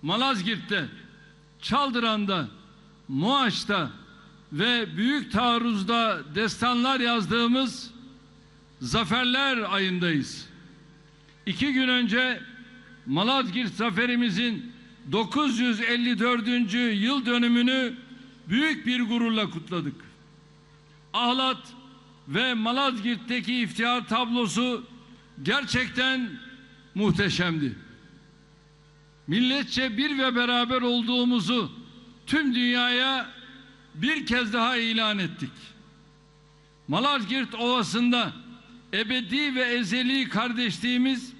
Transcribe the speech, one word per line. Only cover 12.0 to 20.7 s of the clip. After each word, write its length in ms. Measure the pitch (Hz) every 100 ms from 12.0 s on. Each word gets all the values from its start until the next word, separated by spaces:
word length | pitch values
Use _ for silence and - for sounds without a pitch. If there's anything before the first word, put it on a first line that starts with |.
| 240 226 254 220 - - - - - - -
Malazgirt 680 | 143 214 269 247 185 233
zaferimizin 1000 | - 233 185 240 240 240 180 240 202 127 - - - -
dokuz 480 | 180 220 285 294 220
yüz 220 | 247 214
elli 380 | 226 240 240 233
dördüncü 580 | 233 247 220 247 226 220
yıl 480 | 240 208 220 277 240
dönümünü 680 | 240 240 240 240 262 247 233 - - - - -
büyük 360 | 214 311 302 226
bir 160 | 254
gururla 480 | 233 240 233 220 202
kutladık. 460 | 165 - 175 143 - - - - - - - -